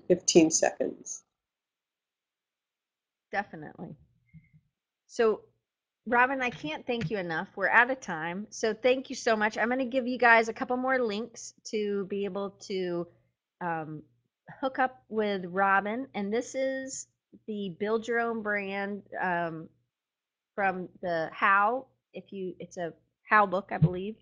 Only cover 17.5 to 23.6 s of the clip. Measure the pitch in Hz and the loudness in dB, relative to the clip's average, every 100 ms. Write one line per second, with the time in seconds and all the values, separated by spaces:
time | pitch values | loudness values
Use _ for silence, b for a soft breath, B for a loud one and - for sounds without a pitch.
17.5 | 208 196 165 202 226 226 233 233 226 208 | -6 -6 -4 -2 -2 0 -2 -2 -4 -2
18.5 | 208 190 196 202 202 - - 185 170 170 | -4 -4 -4 -6 -8 -10 -6 -2 -2 -2
19.5 | 160 - _ _ _ _ _ _ _ _ | -6 -12 _ _ _ _ _ _ _ _
20.5 | - 196 185 175 - 180 165 156 - 208 | -2 -2 -2 -8 -8 -2 -2 -2 0 4
21.5 | 196 208 254 - _ _ 190 - 196 185 | 4 4 0 -6 _ _ -18 -14 -10 -10
22.5 | - 175 185 165 - _ _ - 214 202 | -10 -14 -8 -8 -8 _ _ 4 4 6
23.5 | 180 | 2